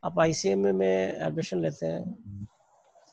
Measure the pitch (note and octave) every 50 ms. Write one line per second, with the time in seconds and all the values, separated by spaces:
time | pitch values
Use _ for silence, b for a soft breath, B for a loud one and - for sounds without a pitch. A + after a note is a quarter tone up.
0 | - - E3+ E3+ E3 D#3+ D#3+ - - G3 G3 G3 G3 G3 F#3+ F#3+ F#3+ F#3+ F#3 F#3+
1 | F#3+ F#3+ - - - - - E3 D#3+ - - F2+ E3 D#3+ D3+ - E3 E3 - -
2 | - - - - - G2+ G2 G2 G2+ - _ _ _ _ _ _ _ _ _ -
3 | - _